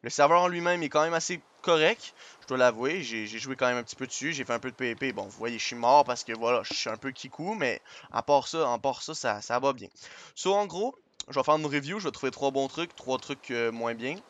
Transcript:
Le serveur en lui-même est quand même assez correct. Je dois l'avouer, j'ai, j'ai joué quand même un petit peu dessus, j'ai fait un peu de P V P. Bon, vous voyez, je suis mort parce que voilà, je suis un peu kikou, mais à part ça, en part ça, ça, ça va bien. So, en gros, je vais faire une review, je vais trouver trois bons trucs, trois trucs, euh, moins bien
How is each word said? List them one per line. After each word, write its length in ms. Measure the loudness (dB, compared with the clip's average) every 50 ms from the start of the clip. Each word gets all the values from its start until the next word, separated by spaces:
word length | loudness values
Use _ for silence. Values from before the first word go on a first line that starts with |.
| -8
Le 80 | -6
serveur 300 | 4 6 6 8 8 6
en 60 | 6
lui-même 360 | 4 0 0 0 0 0 0 -2
est 60 | 0
quand 120 | 2 2
même 140 | 2 4 0
assez 260 | -2 -2 -2 -6 -8 _ _ _ _ 2
correct. 500 | 4 4 6 6 4 4 2 -6 -18 -18 -18 -20 -20 -20 -20 -8
Je 40 | -4
dois 100 | 2 6
l'avouer, 420 | 6 6 4 4 -2 -2 -2 -2
j'ai, 240 | -4 -6 -6 -6 -6
j'ai 140 | -6 -8 -10
joué 160 | -8 -8 -4
quand 100 | 0 0
même 120 | 0 0
un 60 | 0 -4
petit 120 | -8 -10
peu 100 | -10 -10
dessus, 260 | -8 -8 -6 -6 -4
j'ai 140 | -4 -4 -4
fait 80 | -4 -4
un 60 | -4
peu 100 | -4 -8
de 60 | -8
P 140 | -4 -4 -6
V 60 | -4
P. 180 | -4 -4 -4 -4
Bon, 100 | -4 -8
vous 120 | -10 -10
voyez, 220 | -6 -6 -6 -4
je 80 | -4 -6
suis 100 | -6 -4
mort 280 | 0 4 6 8 8 6
parce 200 | 6 0 -6 -4
que 80 | -8
voilà, 300 | -6 -2 0 2 2 2
je 140 | 0 -2 -6
suis 160 | -4 -4 -6
un 40 | -6
peu 140 | -6 -8 -10
kikou, 460 | -10 -10 -14 -16 -12 -8 -6 -6 -4
mais 260 | -2 -2 -2 -2 -4 _ -16 -20 -20 -20 -6
à 100 | -6 -4
part 260 | 2 4 4 4 4
ça, 200 | 2 -2 0 0
en 100 | 0 0
part 240 | 0 0 -2 -4 -2
ça, 140 | -8 -10 -10
ça, 260 | -4 -2 -2 -2 -2
ça 160 | -2 -2 -2
va 160 | 0 2 0 0
bien. 140 | 0 -8 -18 _ -20 -20 -20 -20 -20 -20 -20 _
So, 180 | -4 0 2 2
en 140 | 2 2
gros, 280 | 0 -4 -4 -4 -4 -6 _ _ _ _ _ -16
je 120 | -4 -2 0
vais 40 | 4
faire 120 | 4 4
une 100 | 2 2
review, 320 | 0 -2 -2 -2 -2 -6
je 100 | -4 -4
vais 40 | -6
trouver 200 | -6 -2 -4 -4
trois 200 | -2 0 -2 0
bons 160 | 0 0 -2
trucs, 280 | -2 -2 -6 -6 -6 -8
trois 220 | -14 -4 -4 -4
trucs, 320 | -4 -4 -8 -10 -10 -8 -6
euh, 220 | -4 -2 0 -2
moins 240 | -2 -2 -4 -4 -4
bien 220 | -4 -6 -6 -6 -8 -12